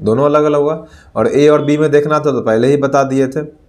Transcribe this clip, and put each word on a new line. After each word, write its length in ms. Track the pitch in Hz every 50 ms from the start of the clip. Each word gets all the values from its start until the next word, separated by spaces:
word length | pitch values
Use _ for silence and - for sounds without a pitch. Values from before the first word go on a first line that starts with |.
दोनों 240 | 101 107 113 127 139
अलग 180 | 147 147 151 151
अलग 160 | 151 147 147
होगा। 260 | 143 151 160 165 170 - - - - _ -
और 120 | 107 110 117
ए 180 | - 135 143 151
और 140 | 147 147 139
बी 140 | 143 147 147
में 120 | 156 151
देखना 280 | 139 147 147 151 151 151
था 120 | 143 151
तो 100 | 131 120
पहले 260 | 101 120 110 113 120 135
ही 100 | 143 139
बता 240 | 135 135 139 139 139
दिए 220 | 131 131 135 135 131
थे, 180 | 135 151 151 151 - _ _